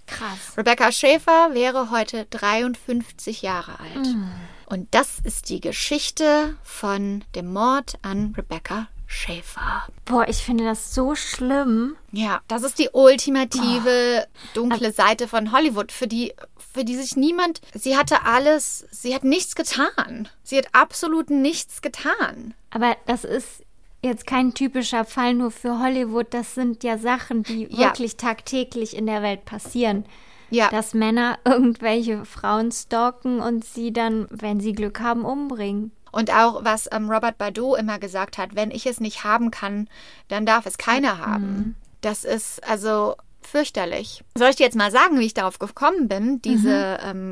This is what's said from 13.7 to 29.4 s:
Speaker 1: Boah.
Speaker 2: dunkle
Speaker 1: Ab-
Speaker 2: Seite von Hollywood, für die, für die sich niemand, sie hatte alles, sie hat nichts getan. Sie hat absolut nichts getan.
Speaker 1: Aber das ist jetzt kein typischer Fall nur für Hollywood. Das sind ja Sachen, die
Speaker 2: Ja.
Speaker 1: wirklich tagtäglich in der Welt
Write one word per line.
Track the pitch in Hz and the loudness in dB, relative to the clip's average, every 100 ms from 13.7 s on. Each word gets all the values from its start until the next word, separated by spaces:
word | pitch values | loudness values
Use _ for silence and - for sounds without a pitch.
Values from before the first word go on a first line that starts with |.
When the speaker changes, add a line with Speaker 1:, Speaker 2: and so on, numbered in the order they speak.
| 240 233 247 247 240 - | 2 2 2 2 0 -2
Speaker 1:
Boah. | - - | -8 -10
Speaker 2:
dunkle | 220 240 233 226 | -2 0 0 0
Speaker 1:
Ab- | |
Speaker 2:
Seite | 214 202 226 240 | 4 4 4 0
von | 233 214 | -2 2
Hollywood, | 254 311 208 202 | 4 4 0 -4
für | - 233 | -4 -4
die, | 226 240 - - - - | -2 -4 -6 -20 -20 -12
für | - | -6
die | 233 247 | -4 -4
sich | 262 269 | -4 0
niemand, | 285 349 349 320 - | 2 2 0 -2 -10
sie | 214 262 269 | -6 0 2
hatte | 294 302 | 4 4
alles, | 233 240 285 302 - - - | 4 4 6 4 2 -6 -10
sie | - 240 | -10 -4
hat | 262 | 0
nichts | 262 339 - | 2 2 0
getan. | - - - 311 - - - 214 - | -4 -4 0 0 -2 -6 -6 -12 -14
Sie | - 269 | -4 0
hat | - | 4
absolut | - 294 - 339 320 320 | 6 6 2 -2 0 2
nichts | 285 277 330 - - | 2 2 0 -6 -8
getan. | - - 285 370 - - - - - | -8 -6 -4 -2 -2 -6 -14 -18 -10
Speaker 1:
Aber | 226 240 - - | 0 0 0 -2
das | 247 | -4
ist | - 262 - - - - - - | -2 -6 -6 -16 -20 -20 -20 -6
jetzt | 254 233 - | -4 -4 -2
kein | 262 254 | 0 2
typischer | - 269 262 233 233 | 0 -2 -2 -2 -2
Fall | 226 - 247 | -2 0 0
nur | 247 247 | 2 -2
für | 226 240 240 | -4 -4 0
Hollywood. | 254 262 240 226 233 | 0 0 -2 -2 -2
Das | 240 233 | -4 -6
sind | - 247 226 | -2 -2 -2
ja | 240 226 | -4 -2
Sachen, | 226 254 - 233 | 0 -2 -2 -4
die | 214 226 220 | -2 -6 -4
Speaker 2:
Ja. | 226 226 | 2 2
Speaker 1:
wirklich | - 233 - | 2 -4 -4
tagtäglich | 240 226 - 262 247 240 220 - | -6 -6 -4 -6 -4 -6 -6 -4
in | 220 | -4
der | 214 | -2
Welt | 208 196 | -2 -4